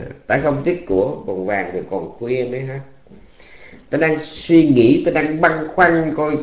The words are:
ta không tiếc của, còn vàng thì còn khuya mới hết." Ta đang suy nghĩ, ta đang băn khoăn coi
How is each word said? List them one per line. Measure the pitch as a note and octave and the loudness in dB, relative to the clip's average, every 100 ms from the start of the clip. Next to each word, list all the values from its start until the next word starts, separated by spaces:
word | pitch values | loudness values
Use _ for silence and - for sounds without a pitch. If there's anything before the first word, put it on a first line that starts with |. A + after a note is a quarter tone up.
| - - - | -14 -10 -2
ta | B2+ | 0
không | D3 C3+ | 0 -2
tiếc | D3+ F3+ - | -2 -4 -2
của, | F#2+ A2 D3+ - | 0 0 -4 -8
còn | F#2+ F#2+ | -6 -4
vàng | G2 F2+ | -4 -4
thì | F2+ - | -8 -8
còn | G2 G2+ - | -8 -10 -10
khuya | A#2+ B2+ A#2+ | -6 -4 -4
mới | B2+ | -6
hết." | C3 C3+ C3+ - - - - - - - - - - | -8 -12 -14 -20 -20 -20 -20 -20 -20 -20 -20 -20 -6
Ta | C#3+ | 0
đang | D#3+ D#3 | 0 0
suy | - - - E3 D3+ | -6 -8 4 6 6
nghĩ, | B2 A#2 D3 F3 | 6 6 4 2
ta | |
đang | D#3 D3+ D#3 | 0 -2 0
băn | E3+ D#3 D#3 | 0 0 -4
khoăn | - F3 E3 D#3+ D3+ | 2 4 4 0 -2
coi | D3+ D3 | -2 -2